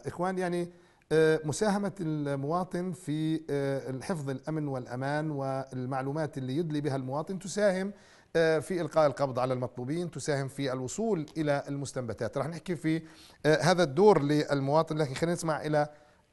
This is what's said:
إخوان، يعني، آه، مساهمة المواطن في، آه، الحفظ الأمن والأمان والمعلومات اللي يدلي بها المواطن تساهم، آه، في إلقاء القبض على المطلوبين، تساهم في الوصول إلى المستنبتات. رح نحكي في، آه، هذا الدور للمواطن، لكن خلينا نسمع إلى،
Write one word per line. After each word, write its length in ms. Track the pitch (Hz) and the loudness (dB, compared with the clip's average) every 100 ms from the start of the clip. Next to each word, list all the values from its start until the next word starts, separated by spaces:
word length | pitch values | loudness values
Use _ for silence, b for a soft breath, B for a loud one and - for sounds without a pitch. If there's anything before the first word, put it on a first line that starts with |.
| 143 | -8
إخوان، 320 | 131 180 185 | -4 -4 -2
يعني، 320 | 180 175 175 b b b _ | -2 -2 -4 b b b _
آه، 280 | 156 156 156 | 4 6 4
مساهمة 480 | 151 139 214 196 202 - | 0 0 2 2 -2 -4
المواطن 920 | 160 151 143 139 139 170 180 175 185 | -4 -2 -2 -2 -2 -2 -2 -4 -4
في، 480 | 165 - 151 156 160 156 | -6 -4 -2 0 -2 -2
آه، 400 | 143 139 135 123 | -2 0 -2 -4
الحفظ 400 | 131 - 175 139 | -8 -4 -4 -4
الأمن 380 | 131 - 156 147 | -6 -4 -4 -4
والأمان 640 | 131 120 120 135 151 156 | -4 -6 -4 -2 -2 -2
والمعلومات 1080 | 143 135 135 131 127 127 135 135 147 151 139 | -4 -2 -4 -6 -8 -4 -4 -4 -4 -4 -4
اللي 180 | 127 135 | -4 -2
يدلي 240 | 170 147 | -2 -2
بها 160 | 143 135 | -2 -2
المواطن 420 | 131 139 160 185 | -4 -6 -6 -8
تساهم، 540 | 180 202 208 185 196 202 b b b 165 | -6 0 2 2 -2 -8 b b b 4
آه، 220 | 160 160 | 4 4
في 220 | - 185 | 0 -2
إلقاء 260 | 156 160 151 | 0 4 4
القبض 320 | 139 143 123 | 4 0 0
على 160 | 127 | 0
المطلوبين، 560 | 127 123 - 123 165 175 | 0 -4 -6 -6 -4 -4
تساهم 380 | 139 139 139 135 | -6 -2 -2 -2
في 240 | - 139 | -4 -4
الوصول 540 | 131 127 - 226 185 147 160 | -2 -4 -2 0 0 -2 -4
إلى 260 | 151 143 143 | 0 0 -2
المستنبتات. 720 | 143 135 135 120 101 113 139 | -6 -6 -6 -6 -4 -4 -2
رح 100 | 135 | -4
نحكي 280 | 170 - 160 | -6 -6 -4
في، 260 | 160 160 160 B B B 147 | 0 -2 -4 B B B 4
آه، 100 | 156 | 6
هذا 200 | 151 180 | 6 4
الدور 400 | 165 135 214 170 | 4 6 8 8
للمواطن، 760 | 143 151 - 143 135 151 160 156 | 4 2 2 0 2 2 2 0
لكن 160 | 147 | -2
خلينا 180 | 131 165 | 0 -2
نسمع 300 | 170 165 147 | 0 -2 -2
إلى، 260 | 156 151 147 b b b _ | 0 0 0 b b b _